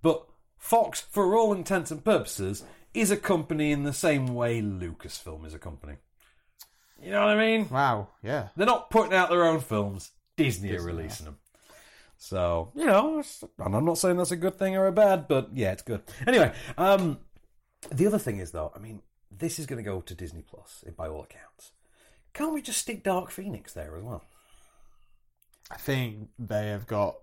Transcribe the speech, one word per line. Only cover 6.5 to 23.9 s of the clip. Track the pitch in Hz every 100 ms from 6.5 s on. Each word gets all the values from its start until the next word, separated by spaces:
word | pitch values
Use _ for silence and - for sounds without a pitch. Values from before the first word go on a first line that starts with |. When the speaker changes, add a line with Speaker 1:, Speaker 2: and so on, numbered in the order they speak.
| _ - _ _ _
Speaker 1:
You | 170
know | 202
what | 208 214
I |
mean? | 220 220 185
Speaker 2:
Wow, | 127 147 113 98 _
yeah. | 101 143 110 -
Speaker 1:
They're | 214
not | 226 -
putting | 220 202
out | 190 175
their | 175
own | 170 160
films. | 131 107 101 95 - _ _ -
Disney | 143 95 98
are | 90
Speaker 2:
Disney | 85
Speaker 1:
releasing | 85 80 - 78
Speaker 2:
are. |
Speaker 1:
them. | 71 _ _ _ - - - _ _
So, | - 95 87 85 82 285
you | 302
know, | 196 285 320
it's, | 285 - - -
and | - 220
I'm | 165
not | 170
saying | 185 175
that's | 170
a | 175
good | 180 190
thing | 190 190
or | 190
a |
bad, | 180 208 190 143
but | 135 127
yeah, | 131 101
it's | -
good. | - 104 - - 233
Anyway, | 247 135 - - -
um, | 170 294 175 139 - - _ _ _ _ -
the | 131 196
other | 208
thing | 208 101
is, | 90
though, | 85 78 -
I |
mean, | 107 110 _ _ _
this | 95 165 -
is | 147
gonna | 120
go | 107 95
to | - 87
Disney | 87 82
Plus, | - - - - - 82
by | 80
all | 78
accounts. | 73 - - _ - _ _ _ _ _ _
Can't | - 311
we | 302
just | - 208
stick | - 214
Dark | - 185 185
Phoenix | - 196 107 -
there | - 76